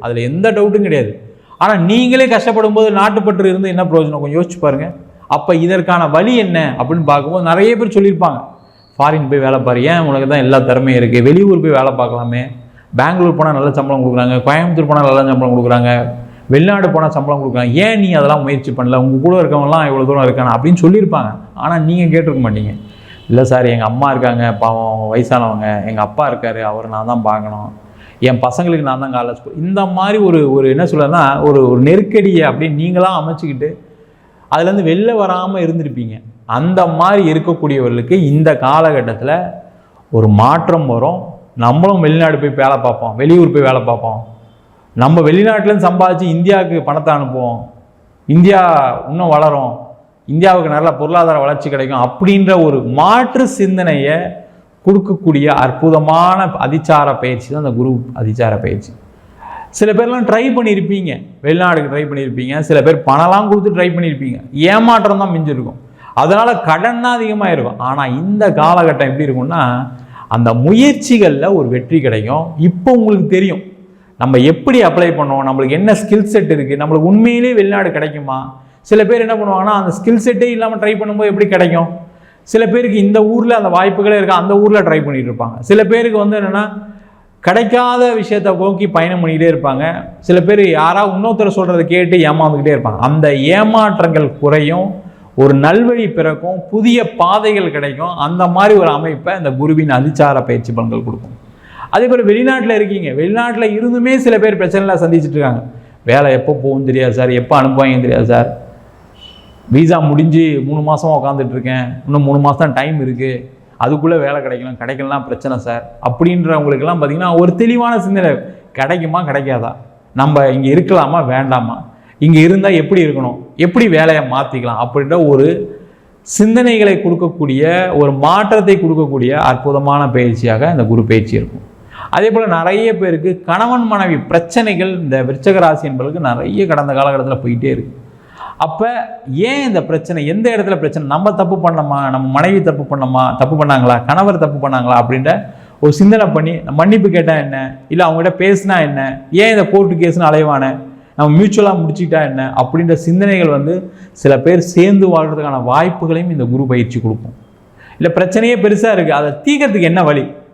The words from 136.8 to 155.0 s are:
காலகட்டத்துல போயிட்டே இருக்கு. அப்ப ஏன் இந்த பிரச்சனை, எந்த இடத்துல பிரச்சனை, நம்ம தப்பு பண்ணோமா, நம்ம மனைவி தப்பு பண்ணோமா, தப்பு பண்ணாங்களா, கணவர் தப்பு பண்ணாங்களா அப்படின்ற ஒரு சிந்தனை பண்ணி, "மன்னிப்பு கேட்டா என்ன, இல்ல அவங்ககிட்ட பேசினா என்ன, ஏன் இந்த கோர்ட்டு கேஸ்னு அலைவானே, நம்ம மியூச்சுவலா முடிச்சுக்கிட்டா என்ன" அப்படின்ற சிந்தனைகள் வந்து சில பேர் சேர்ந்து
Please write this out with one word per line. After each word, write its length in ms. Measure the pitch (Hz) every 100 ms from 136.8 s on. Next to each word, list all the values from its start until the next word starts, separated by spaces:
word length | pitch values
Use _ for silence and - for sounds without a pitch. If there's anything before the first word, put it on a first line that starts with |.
| 143
காலகட்டத்துல 460 | 135 139 135 131 135
போயிட்டே 200 | 120 117
இருக்கு. 320 | 135 120 - - - - - - - -
அப்ப 320 | 156 160 226 240 - - -
ஏன் 340 | 131 226 277 269
இந்த 160 | 190
பிரச்சனை, 440 | 151 160 160 170 147
எந்த 300 | 196 233 220
இடத்துல 200 | 196 185
பிரச்சனை, 320 | 156 156 139
நம்ம 240 | 151 202
தப்பு 240 | 202 175 185
பண்ணோமா, 540 | 170 160 147 143 139
நம்ம 80 | 131
மனைவி 440 | 131 135 170 196
தப்பு 340 | 160 147 139 139
பண்ணோமா, 400 | 131 127 127 120
தப்பு 200 | 135 156
பண்ணாங்களா, 480 | 147 135 123 120
கணவர் 340 | 120 160 196 175
தப்பு 300 | 151 143 139
பண்ணாங்களா 260 | 131 123 123
அப்படின்ற 420 | 117 131 139 190 202 - - -
ஒரு 120 | 147
சிந்தனை 340 | 147 202 220 196
பண்ணி, 260 | 156 160 165 -
"மன்னிப்பு 400 | 143 175 220 185
கேட்டா 240 | 170 160
என்ன, 440 | 156 139 135 131 - -
இல்ல 180 | 165 170
அவங்ககிட்ட 260 | 160 180 180
பேசினா 420 | 190 196 196 185
என்ன, 420 | 147 139 135 135 -
ஏன் 200 | 175 220
இந்த 160 | 214 180
கோர்ட்டு 280 | 196 190
கேஸ்னு 300 | 170 170 165
அலைவானே, 520 | 160 151 151 139 135 135 - - - -
நம்ம 240 | 147 156
மியூச்சுவலா 360 | 208 208 202 180
முடிச்சுக்கிட்டா 460 | 160 156 170 160
என்ன" 320 | 147 131 131 -
அப்படின்ற 360 | 123 160 170
சிந்தனைகள் 560 | 165 170 180 202 190 160
வந்து 440 | 143 143 180 - - -
சில 260 | - 139 135
பேர் 200 | 160 175
சேர்ந்து 500 | - - 180 196